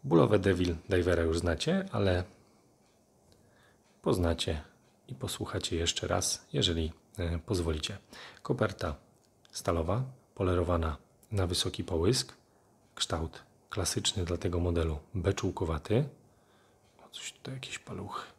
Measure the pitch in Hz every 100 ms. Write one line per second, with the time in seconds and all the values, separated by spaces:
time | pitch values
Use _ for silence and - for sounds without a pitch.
0 | 139 165 139 104 98 90 90 82 - 92
1 | 87 85 82 82 85 82 - 190 190 110
2 | 98 90 90 - - _ _ _ _ _
3 | _ _ _ - - _ - _ _ _
4 | - 73 85 80 - 78 - _ _ _
5 | - - 98 - 104 98 - 85 85 -
6 | - 92 - - - 143 95 82 80 -
7 | _ - 85 85 - 98 82 78 - 101
8 | _ - - - - 127 104 - 82 73
9 | - _ _ _ _ - - 85 80 107
10 | 131 - _ - 95 90 85 87 80 78
11 | - _ - 101 90 87 92 - 87 85
12 | 87 131 - - _ _ _ _ _ -
13 | - 82 80 - - _ _ - 92 -
14 | - - 85 87 92 87 87 85 80 76
15 | - 95 87 98 98 - 85 82 - 107
16 | 147 - - _ _ _ _ _ _ -
17 | - - - - - 131 - - - -
18 | - - -